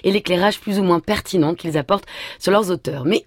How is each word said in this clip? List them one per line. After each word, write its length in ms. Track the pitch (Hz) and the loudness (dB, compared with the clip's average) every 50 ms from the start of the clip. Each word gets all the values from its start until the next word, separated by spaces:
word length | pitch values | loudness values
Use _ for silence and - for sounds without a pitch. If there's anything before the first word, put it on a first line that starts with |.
| - | -2
et 80 | 185 | 0
l'éclairage 500 | 196 208 - - 180 175 185 208 208 - | 0 0 0 0 0 2 2 2 0 -2
plus 180 | - 214 196 202 | -4 -4 -2 0
ou 40 | 196 | 2
moins 180 | 180 175 170 | 2 2 2
pertinent 540 | 160 - 208 202 - - - 185 151 151 175 | 0 -2 -4 -4 -4 -2 0 2 2 2 0
qu'ils 220 | - - 170 151 | -2 -4 -2 -2
apportent 320 | 156 139 - 202 196 - - - - - - - - | -2 0 0 -2 -2 -2 -6 -16 -14 -14 -14 -12 -4
sur 140 | - - 196 | 0 2 2
leurs 180 | 208 220 180 | 4 2 2
auteurs. 340 | 185 - - - 123 143 127 | -2 -4 -4 -6 -6 -4 -2
Mais 180 | 151 208 339 - | 0 0 0 -2